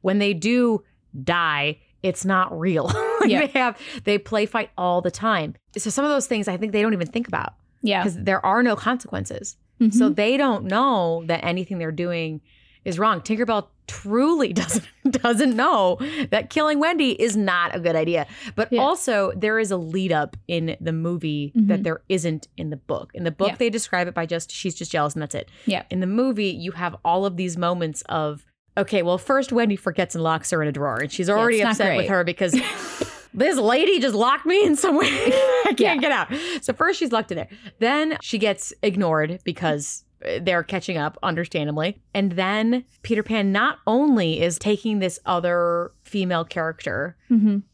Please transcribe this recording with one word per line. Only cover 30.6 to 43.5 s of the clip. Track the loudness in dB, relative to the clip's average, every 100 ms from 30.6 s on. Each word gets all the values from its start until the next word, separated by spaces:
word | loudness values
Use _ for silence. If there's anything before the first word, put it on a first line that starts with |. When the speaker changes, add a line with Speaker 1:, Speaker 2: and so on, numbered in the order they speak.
Speaker 1:
in | -2
a |
drawer, | -2 -4 -2
and | -6
she's | -4 0
Speaker 2:
Yeah, | 2
Speaker 1:
already | 4 4
Speaker 2:
it's |
not | 2
Speaker 1:
upset | 2 2 2
with | 2
Speaker 2:
great. | 0
Speaker 1:
her |
because | 0 0 2
Speaker 2:
<laughs> | 2 0 -8 -10 -8 -8 -10 -14
Speaker 1:
this | 0 2 4
lady | 4 4 4 4
just | 2 2
locked | 2 2 2
me | 4
in | 4 4
somewhere. | 4 4 2
<laughs> |
I | 2 2 4 4 4 2 2
can't |
Speaker 2:
Yeah. | 2 2
Speaker 1:
get | 2
out." | 0 -2 -6 -6 -6
So | -6
first | 0 0 0
she's | 0
locked | -2 -2
in | -8
there. | -8 -14 -20 _
Then | 0 2 0 -4
she | -4 0
gets | 0 0 -6 -2
ignored | -2 0 2 2 0 -4
because, | -8 -4 -2 -2 -4 -10 _ _ -6
uh, | -2
they're | 0 0
catching | 0 -6 -4 -4
up, | -4 -4
understandably. | -4 -2 -4 -4 -2 -2 -4 -6 _
And | -2 -2
then | 0 0 0 2 0 -2 _
Peter | -2 -2
Pan | 0 0 2